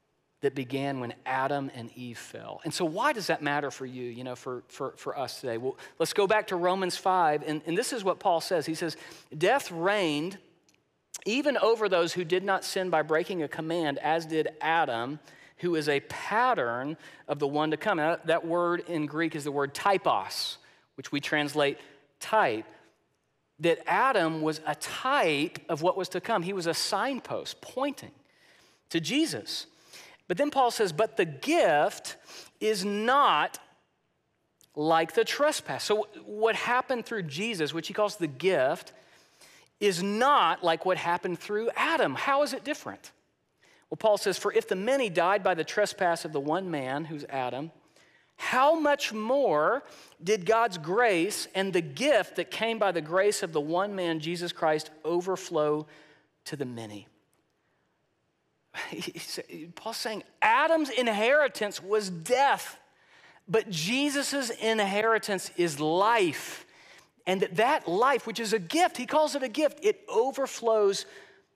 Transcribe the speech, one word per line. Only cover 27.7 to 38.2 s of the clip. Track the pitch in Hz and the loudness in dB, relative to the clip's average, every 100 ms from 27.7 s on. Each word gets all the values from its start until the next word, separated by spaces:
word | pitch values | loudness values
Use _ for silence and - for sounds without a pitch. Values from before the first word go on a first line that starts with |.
| - 285 - - - _ _ _ _ _ _ _ | -4 -4 -4 -14 -20 _ _ _ _ _ _ _
to | 165 | -4
Jesus. | 151 269 311 131 - - - _ _ - - - - | -2 0 0 -4 -8 -10 -12 _ _ -20 -20 -16 -6
But | 180 | 0
then | 294 | 0
Paul | 277 240 | 2 2
says, | 226 196 | 2 0
"But | 156 220 - | 2 0 2
the | 170 | -2
gift | 131 - 339 208 147 175 - - - - - - _ | -2 0 4 6 6 4 0 -12 -16 -18 -20 -20 _
is | 214 214 | -2 0
not | 196 202 220 277 254 151 180 - - _ _ _ _ _ _ _ _ _ _ - | -2 -2 2 4 6 4 0 -4 -18 _ _ _ _ _ _ _ _ _ _ -4
like | 156 160 165 | 2 2 2
the | - | 0
trespass." | 226 - 294 294 - 131 | 0 2 2 0 -6 -6
So | - 214 214 160 202 | 0 0 -2 -10 -14
what | 208 220 208 | 0 0 2
happened | 220 247 254 247 - | 0 0 0 -4 -4
through | 220 | -6
Jesus, | 165 139 226 196 147 160 | -6 -4 -4 -2 -4 -4
which | 160 | -6
he | |
calls | 214 208 | 0 0
the | 202 | 0